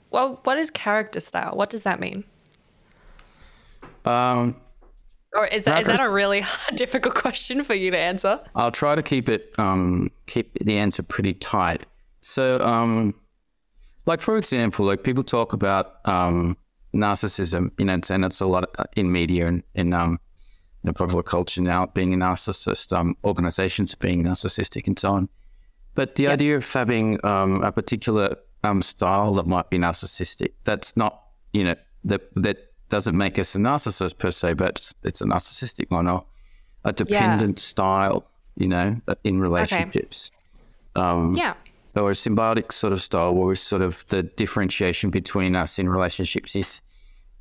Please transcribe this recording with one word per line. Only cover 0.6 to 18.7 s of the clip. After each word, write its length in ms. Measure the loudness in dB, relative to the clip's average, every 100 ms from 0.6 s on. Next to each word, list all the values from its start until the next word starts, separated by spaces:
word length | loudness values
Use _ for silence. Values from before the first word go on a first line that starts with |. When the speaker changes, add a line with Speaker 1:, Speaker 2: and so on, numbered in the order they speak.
| -2
Speaker 1:
character 500 | -4 0 0 -2 -8
style? 340 | -6 -6 -4 -2
What 140 | -4
does 140 | -4
that 180 | -4 -4
mean? 240 | -4 -8 -14 _ _ _ _ _ _ _ -20 -16 -16 -18 -20 -20 -20 -20 -20 -6
Speaker 2:
Um, 520 | 0 2 2 2 0 -2 -12 -20 -20 -20 -20 -20 _
Speaker 1:
Or 140 | -2 0
is 160 | 0
that, 180 | 0 2
is 60 | 2
Speaker 2:
character 40 | 2
Speaker 1:
that 20 |
a 80 | 2
really 320 | 2 2 2
<laughs> 0 |
hard, 340 | 0 -6 -4 -4
difficult 380 | -2 0 0 0
question 480 | -2 -4 -6 -4
for 100 | -2
you 180 | 0 0
to 60 | 0
answer? 420 | 0 0 0 0 -4 -2
Speaker 2:
I'll 160 | 0
try 240 | 2 2 2
to 80 |
keep 260 | 0 0 2
it, 240 | -2 -2 -2
um, 540 | 2 2 2 2 0 -6 -6
keep 260 | -4 -4 -4
the 180 | 0 2
answer 260 | 0 -2
pretty 300 | -6 -2 -2
tight. 520 | -2 -2 0 0 -2 -8 -20 _ _
So, 380 | -6 0 2 2
um, 520 | 2 2 2 2 0 -2 _ _ _ _ _ _ -20 -6 -2
like, 160 | -2
for 160 | 0 0
example, 480 | 0 0 0 2 0
like, 180 | 0
people 200 | 0 -2
talk 300 | 0 0 0
about, 420 | 0 2 0 -2 -4 0
um, 520 | 2 2 2 0 -2 _ _ -6
narcissism, 800 | 0 0 0 -2 -2 -2 0 -2 0
you 80 | 0
know, 140 | 0 0
and 160 | 0 0
it's 140 | 0
a 40 | 0
lot, 200 | 0 0